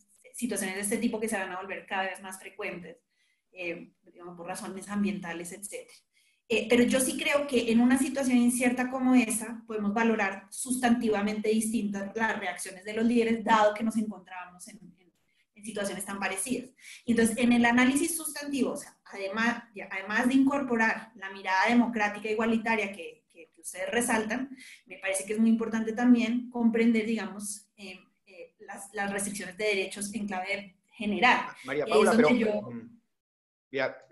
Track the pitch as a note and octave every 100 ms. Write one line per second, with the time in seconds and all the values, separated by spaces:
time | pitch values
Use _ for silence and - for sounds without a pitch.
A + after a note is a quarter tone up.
0 | _ _ _ - A#3 G3+ F#3+ F#3+ G#3 A3
1 | A3 A3 A3 G#3 F#3 F3+ F#3+ F3 - G3
2 | F#3+ F#3 F#3+ G3 F#3 - G3 F3 F3 -
3 | _ _ _ _ _ F3+ F3 E3+ E3+ _
4 | _ - F3 F3 E3+ F#3+ G#3 F#3+ F#3 G#3
5 | G3+ - E3+ E3 F3 G3 - E3 - -
6 | _ _ _ _ _ A3 A3 B3 A#3+ C4
7 | C4 - D#4 C#4+ C#4+ B3 A3+ A3+ B3 C4
8 | C4 B3+ B3+ B3 A#3+ - B3 B3+ B3 C4
9 | B3+ B3+ A3 G#3 A3 A#3 - G#3+ G3+ G#3
10 | A3+ A3 G3 G3+ - - C4 B3+ B3 A#3+
11 | A3 G3+ G#3 G#3+ G#3+ A3 A3 A3 G3+ G3
12 | G3 A3 A3+ G#3 G3 F3 F#3+ F#3 G3+ G#3+
13 | A3+ A#3+ A3+ A3+ G#3+ A3 G#3 G#3 A3+ A3
14 | G#3+ F#3 - F#3 F3+ F3+ G#3+ G3+ F3 F3
15 | F3+ _ _ _ _ - G#3 G#3 G3 F3
16 | - G3 F#3+ F#3+ B3+ B3 - _ - -
17 | - A3+ A3+ A3+ A#3+ A#3+ A#3 A#3+ B3+ C#4
18 | E4 - D#4 D4 C#4+ C#4 G#3 D4 - _
19 | - G3+ G3 G#3+ A3+ A3+ - F#3+ - F#3+
20 | G3 G#3+ B3 C4+ C4+ C#4+ B3 A#3 A3+ G#3+
21 | - - F#3+ G3 F#3+ F#3 G#3+ A#3+ G#3+ G#3+
22 | G#3 G3+ A3 G#3+ A3+ A3+ A3+ A3 G3 G3+
23 | D#3+ - _ F3 D#3+ _ - F3+ F#3+ A#3
24 | B3 A3 G#3+ B3 C4+ - - - _ F3+
25 | F#3+ F#3+ G#3 A3 A3+ A3+ A3 A3 A3 A3
26 | B3 A#3 A3 B3 - A#3+ A3+ A3+ A#3 A3+
27 | G#3+ A3+ F#3+ G3 G3+ - - _ G3 F#3
28 | _ _ _ F#3 E3 _ G3+ G3+ - G#3
29 | G3+ G3+ G3+ - F#3 F3+ G#3+ G3 F#3+ -
30 | G3+ G#3+ G3+ F#3 F#3+ G3+ G3+ _ _ -
31 | G#3+ F3+ A#3+ G#3+ - - - C#3 C#3 G#3+
32 | G3 A3+ D3+ A#3+ G#3+ G#3 B2 A#2 - -
33 | _ _ _ _ _ _ _ C3+ C3 -
34 | -